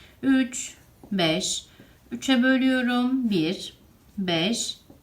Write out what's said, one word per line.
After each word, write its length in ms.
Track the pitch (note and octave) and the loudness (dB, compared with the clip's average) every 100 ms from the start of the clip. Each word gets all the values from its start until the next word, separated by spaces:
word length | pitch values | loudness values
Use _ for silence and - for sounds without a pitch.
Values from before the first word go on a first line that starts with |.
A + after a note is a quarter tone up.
| - - | -20 -4
Üç, 520 | C4+ C4 B3 - - - - _ - | 0 2 0 -6 -12 -14 -20 _ -6
beş. 540 | F#3+ E3 E3 - - - - - _ _ | 0 0 0 -4 -6 -10 -20 -20 _ _
Üçe 300 | A#3+ - B3+ | -6 0 4
bölüyorum. 880 | C4 C4 C4 B3+ B3 B3 B3 C4 A#3 | 4 4 2 2 0 0 0 0 0
Bir, 440 | F#3+ D#3 F#3+ - - - _ _ - | 0 0 -4 -10 -16 -20 _ _ -8
beş. 600 | F3+ E3 F#3 A#3 - - - - | -2 0 0 -2 -6 -10 -20 -14